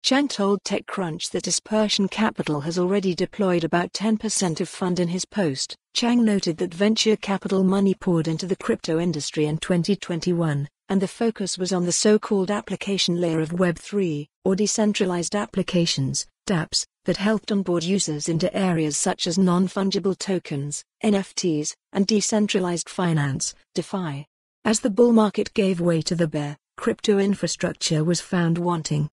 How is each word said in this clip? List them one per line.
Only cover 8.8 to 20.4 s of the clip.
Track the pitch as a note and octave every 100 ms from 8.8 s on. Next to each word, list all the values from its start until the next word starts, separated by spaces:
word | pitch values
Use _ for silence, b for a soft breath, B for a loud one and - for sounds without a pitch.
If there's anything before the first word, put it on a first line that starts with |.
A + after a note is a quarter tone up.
| - D#3+
industry | F3 D3+ C#3 - D3+
in | D#3
twenty | - F3+ E3+ G3+
twenty-one, | - F3 F3+ E3+ E3+ C#3+ D3 _ _
and | G3
the | F3+
focus | - A#3 A3 F#3+ -
was | F3+
on | F#3
the | F3
so-called | E3+ G#3+ G#3+ - G3+ F3+
application | G#3 - F#3 - G3 - E3+
layer | F3 D#3+
of | D#3
Web | F3 F3+ E3+
three, | - G#3 F#3 D3 D3 _
or | F#3+
decentralized | F#3+ G#3 - G#3+ G#3 F#3 F3 E3
applications, | G3+ - - F3 F3 E3+ - C3+ C#3 - _ -
dapps, | F3+ D#3+ - - _
that | - E3+
helped | G3 A3 -
onboard | G3+ F#3 F3
users | E3+ F#3+ E3+ D3 D3
into | E3 F3+ F#3
areas | F#3+ E3 D#3 C#3+
such | F#3+ - -
as | E3+
non-fungible | F#3 F3+ F#3 - G3 G3 F#3 F3
tokens, | - F3+